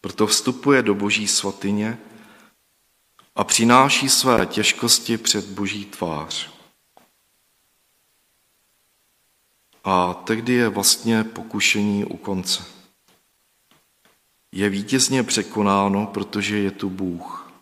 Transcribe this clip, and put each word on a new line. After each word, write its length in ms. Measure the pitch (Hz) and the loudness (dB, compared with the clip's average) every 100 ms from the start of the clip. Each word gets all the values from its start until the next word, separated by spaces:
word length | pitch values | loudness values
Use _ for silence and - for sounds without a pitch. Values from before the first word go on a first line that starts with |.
Proto 260 | 98 - 107 | -10 -2 0
vstupuje 540 | - - 123 143 135 | 2 0 -2 4 4
do 140 | 110 101 | 4 0
boží 320 | 101 113 101 | 0 -2 0
svatyně 720 | - 101 - 101 104 107 117 - - - - - _ _ _ _ _ _ _ _ - | -2 -4 -4 -4 -2 -2 -6 -14 -20 -20 -20 -20 _ _ _ _ _ _ _ _ -6
a 80 | |
přináší 680 | 104 - 113 123 135 135 135 | 0 2 8 8 8 4 2
své 360 | - 131 113 92 | 2 4 4 2
těžkosti 720 | - 104 - 117 - - 113 | 0 0 0 2 2 2 -4
před 280 | - 107 98 | 0 -2 -4
boží 400 | 98 98 101 101 | -6 -6 -6 -12
tvář. 760 | - 87 76 76 - - - _ _ _ _ _ _ _ _ _ _ _ _ _ _ _ _ _ _ _ _ _ _ _ _ _ _ _ _ _ _ _ _ | -8 -6 -6 -8 -10 -12 -18 _ _ _ _ _ _ _ _ _ _ _ _ _ _ _ _ _ _ _ _ _ _ _ _ _ _ _ _ _ _ _ _
A 300 | 98 92 90 | 0 2 2
tehdy 400 | 87 - 113 120 | -4 -4 -4 0
je 160 | 123 117 | 2 2
vlastně 540 | 98 98 - 113 113 | 0 0 0 2 0
pokušení 840 | 110 - - 107 - 107 104 101 101 | 0 -8 -10 -2 0 2 0 0 -4
u 120 | - | -8
konce. 480 | - 95 87 - - - _ _ _ _ _ _ _ _ _ _ _ _ _ _ _ _ _ | -6 -4 -2 -6 -6 -20 _ _ _ _ _ _ _ _ _ _ _ _ _ _ _ _ _
Je 180 | 95 101 | -2 -2
vítězně 540 | 98 101 131 123 135 | -2 -2 0 2 0
překonáno, 840 | 117 - 98 107 101 98 98 98 104 | 0 -2 -2 0 4 4 4 2 -2
protože 500 | 104 98 107 104 104 | -4 -4 -4 -2 0
je 140 | 98 | -2
tu 180 | 98 101 | -2 -6
Bůh. 640 | 92 95 87 - - - - | -4 -6 -6 -10 -14 -16 -20